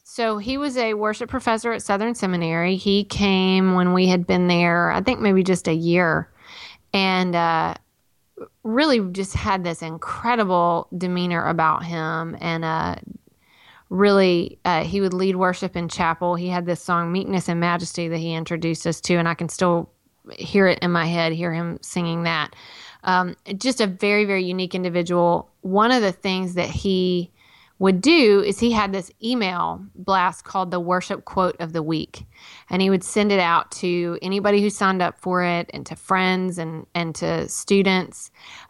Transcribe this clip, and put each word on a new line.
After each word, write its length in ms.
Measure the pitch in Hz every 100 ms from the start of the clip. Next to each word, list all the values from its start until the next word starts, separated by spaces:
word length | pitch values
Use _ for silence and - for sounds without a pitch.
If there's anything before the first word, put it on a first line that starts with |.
So 340 | - - 226 214
he 180 | 208 269
was 180 | 294 247
a 180 | 226
worship 360 | 214 214 214 233
professor 420 | 262 240 226 233
at 100 | 220
Southern 340 | - 202 226 240
Seminary. 600 | 196 180 165 165 175 190
He 300 | 202 202 202
came 680 | - 202 190 185 190 190 180
when 180 | 180
we 140 | 185 185
had 200 | 180 175
been 200 | 180 180
there, 440 | 175 175 170 170
I 100 | -
think 180 | 196 -
maybe 220 | 220 190
just 240 | 185 180 -
a 60 |
year, 560 | 165 170 175 170 156 170 _ - - - - _
and, 420 | 196 190 185 180 170
uh, 400 | 170 165 165 - - _ _ _ _ - - _
really 360 | 220 233 311 240 190
just 220 | 180 190
had 300 | - 208 190
this 180 | 175 165
incredible 1040 | 165 160 - - 233 240 196 180 175 170 - 180
demeanor 480 | 180 180 180 170 -
about 360 | 165 160 156 170
him, 520 | 165 156 160 165 -
and, 220 | 170 165 165
uh, 300 | 160 165 - - - _ _ _ _ _ - _
really, 680 | 185 202 196 185 175 - - 170
uh, 180 | 165
he 180 | 160 196
would 120 | 190
lead 220 | 180 190 185
worship 400 | 185 180 185 180
in 140 | 170
chapel. 460 | - 165 165 175 170
He 120 | 180
had 180 | 175 175
this 160 | 170
song, 300 | - 175 170
Meekness 380 | 185 - 190 175
and 100 | 170
Majesty, 480 | 175 175 170 - 165
that 100 | 165
he 160 | 165
introduced 520 | 160 160 170 165 156 170
us 160 | 160
to, 140 | - 175
and 120 | 170
I 60 |
can 160 | 165 165
still 400 | - 180 170 170 _ _ _ -
hear 360 | - 165 202 190
it 120 | -
in 120 | 180
my 140 | 175 160
head, 280 | 170 165
hear 200 | 165 175
him 260 | 165 170 170
singing 420 | - 180 170 165
that. 320 | 170 160 151 - - - - -
Um, 320 | - 180 180 - - 196
just 240 | 254 254
a 60 | 208
very, 380 | 180 208 208 208
very 180 | 190
unique 320 | 180 185 180 185
individual. 720 | 180 175 170 175 175 170 - _
One 300 | 185 196 226
of 100 | 254
the 100 | 202
things 420 | 180 196 185 185
that 160 | 180 165
he 640 | - 202 185 180 180 175 _ _ _ _ _
would 220 | 190 185
do 420 | 262 339 226 202 -
is 140 | 196
he 120 | 240
had 180 | 220 196
this 180 | 190 175 _
email 580 | 226 247 190 175 165 170 196 -
blast 480 | 185 190 180 170
called 260 | - 190 185
the 120 | 180
Worship 420 | 170 180 - 196
Quote 320 | - - 180 -
of 100 | 165
the 100 | 165
Week, 440 | 156 160 - - - - - - -
and 120 | 180
he 80 | 190
would 160 | 190 -
send 260 | 214 208
it 80 | 202
out 320 | 170 175 -
to 480 | - 185 175 175 170
anybody 400 | 185 196 202 202
who 80 | 208
signed 320 | 196 190 190
up 160 | 175 -
for 240 | 185 180
it 280 | 175 170 175
and 120 | 147 131
to 100 | 156
friends 640 | - 190 185 185 185 175
and, 280 | 165 160 -
and 220 | 170 165 156
to 320 | 170 165 -
students. 840 | - - 196 190 185 - - - _ - - -